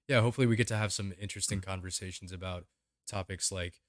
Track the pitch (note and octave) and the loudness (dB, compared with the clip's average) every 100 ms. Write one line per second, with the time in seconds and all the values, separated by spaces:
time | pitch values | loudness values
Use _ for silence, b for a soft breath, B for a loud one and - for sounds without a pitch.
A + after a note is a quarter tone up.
0 | - B2+ A#2 A#2+ B2 A2+ A#2 G#2+ G#2+ - | 2 6 6 6 4 6 4 2 0 -2
1 | G2 F#2+ G2+ - - G2 F#2+ F#2+ F#2 - | -4 -6 -8 -4 -2 -2 -2 -6 -4 -6
2 | F#2 F2 F2+ F#2 F#2 F2+ E2+ _ _ _ | -6 -10 -10 -8 -6 -8 -10 _ _ _
3 | - G2+ F2+ F#2 - F#2+ F2 - | -8 -6 -4 -4 -4 -2 -6 -8